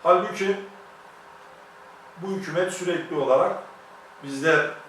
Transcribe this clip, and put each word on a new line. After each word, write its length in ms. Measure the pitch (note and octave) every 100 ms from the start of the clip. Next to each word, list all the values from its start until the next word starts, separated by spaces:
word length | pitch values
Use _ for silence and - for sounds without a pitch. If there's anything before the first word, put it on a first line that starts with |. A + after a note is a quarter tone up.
Halbuki 560 | E3 F#3 G3+ F#3+ G3 G3 - - - - - - - - - - - - - - - -
bu 100 | F#3
hükümet 460 | F#3+ D#3+ D#3+ F#3
sürekli 420 | - F3+ D#3+ D#3+ D3+
olarak 400 | B2+ C3+ - - - - - - - -
"Bizler 480 | C#3 C#3 D#3 D3+ - -